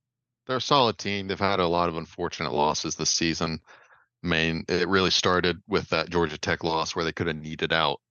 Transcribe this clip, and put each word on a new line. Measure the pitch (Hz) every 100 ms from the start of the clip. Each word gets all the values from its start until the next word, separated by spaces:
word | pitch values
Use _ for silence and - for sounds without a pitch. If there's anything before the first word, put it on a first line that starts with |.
| _ _ _ _ -
they're | 127
a |
solid | - 143 117 -
team. | 101 101 95
They've | 92
had | 98 98
a | 85
lot | 87 87
of | 82
unfortunate | 82 - 85 - 73
losses | 69 76 73 80 -
this | 78
season. | - 82 78 82 80 _ - - - _ _
I | 87
mean, | 82 82 82 -
it | 87 90
really | 95 90
started | - 98 90 87 85 -
with | 90 -
that | 82 80
Georgia | 87 78 78
Tech | 87 82
loss | 85 82 78 90
where |
they | 82
coulda | - 82
kneaded | 78 78 80 80
out, | 82 76 - _